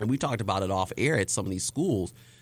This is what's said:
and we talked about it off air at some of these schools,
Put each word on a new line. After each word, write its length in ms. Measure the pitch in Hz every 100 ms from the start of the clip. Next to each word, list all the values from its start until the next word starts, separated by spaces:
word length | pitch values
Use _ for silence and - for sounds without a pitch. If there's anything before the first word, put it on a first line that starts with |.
and 100 | 107
we 80 | 135
talked 220 | 147 113
about 220 | 101 95
it 80 | 95
off 200 | 95 92 -
air 220 | 135 131
at 120 | 95
some 140 | -
of 60 | 98
these 120 | 92
schools, 480 | - 139 185 104 87 - - -